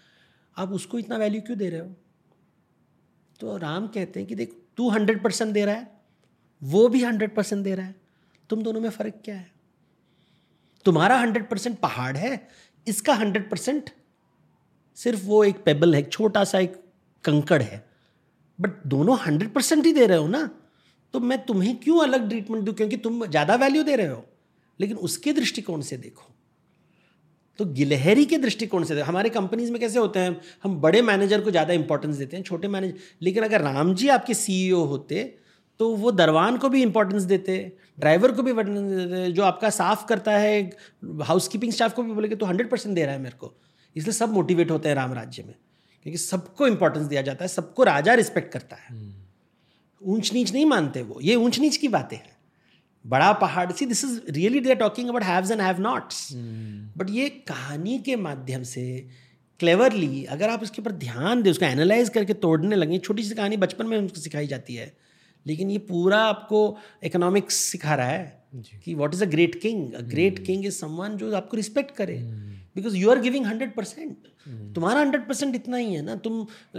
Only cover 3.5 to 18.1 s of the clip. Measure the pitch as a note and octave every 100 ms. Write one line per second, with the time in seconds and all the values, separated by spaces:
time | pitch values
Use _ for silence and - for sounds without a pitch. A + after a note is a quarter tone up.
3.5 | G3 D#3 F3 G#3+ G#3+ F3+ F#3+ G3 G#3+ -
4.5 | - _ - A#3+ G#3+ G#3 G#3+ A3 - A3
5.5 | G#3 G#3 A3 B3 _ _ _ _ _ _
6.5 | _ C3+ F#3 A#3+ B3+ A#3+ G#3+ G#3+ G#3+ G3+
7.5 | G3+ G3 F#3+ F#3+ - _ _ _ _ _
8.5 | A3 A3 A3 A3+ A3 G#3+ G#3 - G3 F3
9.5 | _ _ _ _ _ _ _ _ _ _
10.5 | _ _ _ G3 D#3+ F#3+ B3+ A#3+ A3 G3+
11.5 | G3+ A#3+ G#3 C#3 A#2+ B2+ C#3 A#3 B3 -
12.5 | _ _ _ - G3+ - A3+ G#3 F#3+ G3
13.5 | F#3+ - D4 - - _ _ _ _ _
14.5 | _ _ _ _ - A#3+ G#3+ F#3+ G#3+ G3+
15.5 | G3 E3+ D3 E3+ C#3+ C#3+ - G#3+ G#3 G3
16.5 | G3 F3+ - - _ _ _ - D3 D3
17.5 | D#3+ A2 G2+ - _ _